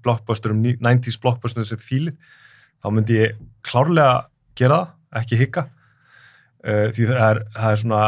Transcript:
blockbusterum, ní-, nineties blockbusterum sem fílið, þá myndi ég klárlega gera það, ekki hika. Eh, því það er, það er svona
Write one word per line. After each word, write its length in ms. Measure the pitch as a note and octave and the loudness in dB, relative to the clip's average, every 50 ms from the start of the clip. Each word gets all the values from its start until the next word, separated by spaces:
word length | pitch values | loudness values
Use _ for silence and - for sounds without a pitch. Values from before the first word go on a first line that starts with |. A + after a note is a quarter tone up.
blockbusterum, 560 | _ B2 A#2 A2+ - - A2+ G#2+ - A2+ G#2+ A2 | _ 0 -2 -2 -2 -6 -6 -4 -2 -2 -2 0
ní-, 200 | A2+ A#2+ A#2+ A#2+ | 0 -2 -2 0
nineties 360 | B2 A#2 B2 B2+ B2 A#2 A2+ | 2 2 2 2 0 -4 -10
blockbusterum 480 | - - B2+ B2 B2 - A#2+ A#2+ A#2 A2 | -2 -2 -2 -2 -2 -6 -8 -6 -6 -8
sem 140 | G2+ A2+ G#2+ | -8 -8 -12
fílið, 380 | - - C3 C3+ D#3 E3+ D#3+ _ _ _ - _ _ - _ _ _ _ _ _ | -8 -6 -4 -4 -4 -6 -8 _ _ _ -20 _ _ -20 _ _ _ _ _ _
þá 80 | - G2+ | -8 -4
myndi 300 | G#2+ A2 G#2+ A2 A2+ A2 | -2 -2 0 2 2 2
ég 160 | A2 A2 - - - - _ _ | 2 0 0 -6 -18 -20 _ _
klárlega 640 | - - - A#2+ C#3+ D#3+ F3 D#3+ D3 C3+ B2+ - - _ _ _ _ _ _ | -16 -2 0 0 2 2 4 4 4 4 4 2 -2 _ _ _ _ _ _
gera 240 | - B2+ B2+ D3 E3+ F3+ E3 - _ _ _ | 0 2 2 2 2 0 -6 -14 _ _ _
það, 100 | - A#2 | -8 -8
ekki 160 | A#2 - A#2+ A2+ | -4 -2 0 0
hika. 300 | C3 C3+ - F3+ C#3 - _ _ _ _ _ _ _ _ _ _ _ _ _ _ _ _ _ _ - | 0 0 -2 -6 -8 -8 _ _ _ _ _ _ _ _ _ _ _ _ _ _ _ _ _ _ -6
Eh, 260 | - G#2+ G#2 G#2 G#2+ | -2 -2 0 0 -2
því 160 | G#2 A2+ A#2 | 0 0 0
það 160 | G#2+ C3 B2 A2 A2 | 0 2 4 4 4
er, 140 | G#2+ A2 G#2+ - - | 4 2 -2 -10 -8
það 160 | A2 A2+ A2 | -4 0 0
er 60 | G#2+ | 0
svona 260 | G#2 A2 A#2 A2 G#2 G#2+ | 0 0 -2 0 2 2